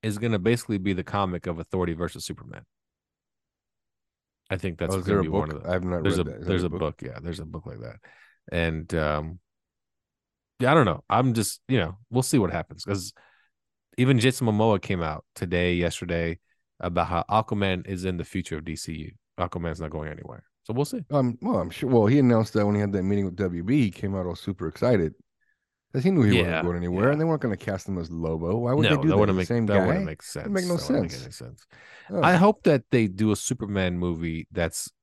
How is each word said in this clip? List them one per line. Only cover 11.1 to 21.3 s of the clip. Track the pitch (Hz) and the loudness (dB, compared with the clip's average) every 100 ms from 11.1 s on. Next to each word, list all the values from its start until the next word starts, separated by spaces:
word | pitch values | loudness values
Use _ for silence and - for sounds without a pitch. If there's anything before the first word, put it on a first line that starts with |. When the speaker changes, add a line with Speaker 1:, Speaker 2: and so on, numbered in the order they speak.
| 107 131 | 2 4
Speaker 1:
just, | 113 104 - - | 2 -2 -6 -2
you | 127 | 0
know, | 82 92 _ | 0 -6 _
we'll | 123 | -2
see | 127 143 | 2 2
what | 92 | 2
happens | 82 78 - - | -2 -8 -12 -6
'cause | 101 92 _ _ _ _ _ _ _ _ - | -6 -6 _ _ _ _ _ _ _ _ 0
even | 127 131 | 4 6
Jason | 123 127 120 | 4 2 0
Momoa | 104 113 101 | 4 4 2
came | - 92 | 0 -4
out | 82 78 _ - | -2 -6 _ -10
today, | 87 87 90 | -2 0 2
yesterday, | 87 85 - 87 85 82 82 _ _ _ _ | 2 0 -4 -6 -2 -2 -6 _ _ _ _
about | 87 85 82 | -4 -2 0
how | 87 - | -2 0
Aquaman | 107 107 104 98 92 90 | 0 0 -2 0 -2 -6
is | 92 92 | -6 -4
in | 90 | -4
the | 82 | -6
future | 92 87 80 | -6 -6 -8
of | 78 | -8
D | 78 | -10
C | - | -8
U. | 78 76 - _ - | -10 -12 -16 _ -6
Aquaman's | 87 90 85 80 | -6 -4 -6 -6
not | 80 | -8
going | 78 76 | -8 -10
anywhere. | 78 - 60 _ _ | -12 -14 -18 _ _
So | _ | _
we'll | 117 147 | -4 -4
see. | 254 165 | -6 -2
Speaker 2:
Um, | 143 127 | 0 0